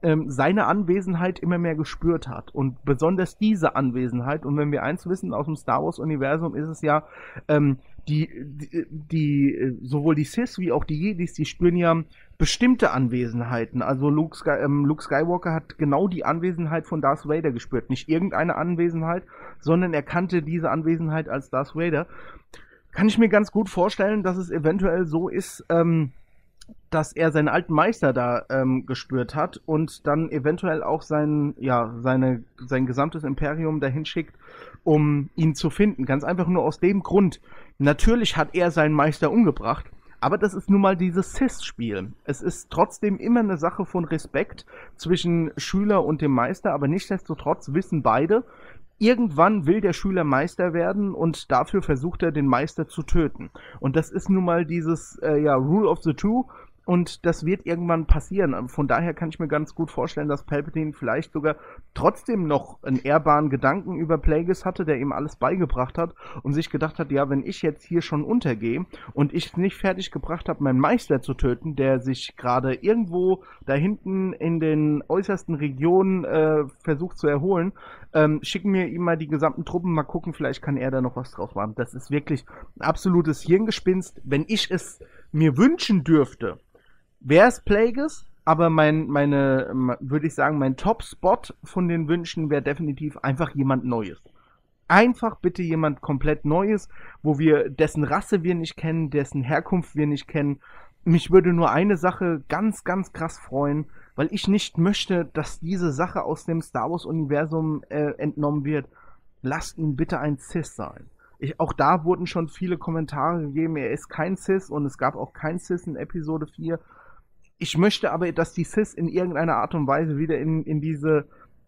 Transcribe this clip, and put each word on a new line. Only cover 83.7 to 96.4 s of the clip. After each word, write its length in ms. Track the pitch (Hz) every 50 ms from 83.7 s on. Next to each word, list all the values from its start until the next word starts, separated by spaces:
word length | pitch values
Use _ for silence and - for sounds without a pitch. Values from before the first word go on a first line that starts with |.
| 214 - - 180 185 190 180 - - - -
Wenn 220 | 131 139 143 156 -
ich 240 | 220 208 - -
es 280 | - 175 - - - - - - - - - -
mir 240 | - 151 160 156 131
wünschen 480 | 123 202 277 330 349 - - 214 185 131
dürfte, 540 | 160 165 156 135 - - - 117 101 80 - _ _ _ _ _ _ - _ _ _ _ _
wär's 420 | - 127 143 165 202 247 - -
Plagueis, 640 | - - 208 202 226 240 226 254 285 311 - - - - - - _
aber 240 | - 160 156 170 170
mein, 380 | 160 160 156 151 156 156 160 123
meine, 640 | 143 143 143 143 143 139 139 135 131 131 127 - 101
ma-, 240 | 131 127 127 123 -
würde 280 | - 131 139 151 147 160
ich 80 | -
sagen, 220 | - 135 139 156 147
mein 200 | 135 135 131 -
Top-Spot 640 | - 196 226 - - - - - - 185 208 240 - - - - -
von 240 | - - 190 180 170
den 200 | 170 165 160 147
Wünschen 420 | 165 175 170 165 - 170 160 151
wäre 120 | 151 143
definitiv 560 | 131 139 143 139 165 147 139 135 151 151 - -
einfach 340 | - 131 135 131 165 143
jemand 340 | - 139 139 135 135 131 113
Neues. 360 | 127 123 117 110 92 - - _ _ _ _ _ _ _ _ _ _ _ _ _ -
Einfach 480 | 165 190 226 247 247 - - 226 -
bitte 260 | - - 175 175 -
jemand 400 | 185 165 160 160 160 151 143 -
komplett 440 | - - 147 131 131 151 151 -